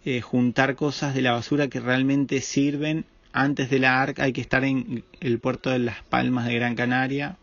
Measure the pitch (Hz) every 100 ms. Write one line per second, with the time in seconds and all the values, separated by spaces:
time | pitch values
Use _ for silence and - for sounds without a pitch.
0 | - 127 - 127 123 113 131 135 147 135
1 | 147 135 127 120 117 147 143 127 117 127
2 | 131 139 135 139 127 - 143 143 151 156
3 | - _ _ 123 135 139 131 135 131 127
4 | 139 139 135 123 120 131 135 135 120 120
5 | - - 143 117 131 120 - 127 120 107
6 | - 123 127 127 120 120 120 117 123 127
7 | 131 139 147 185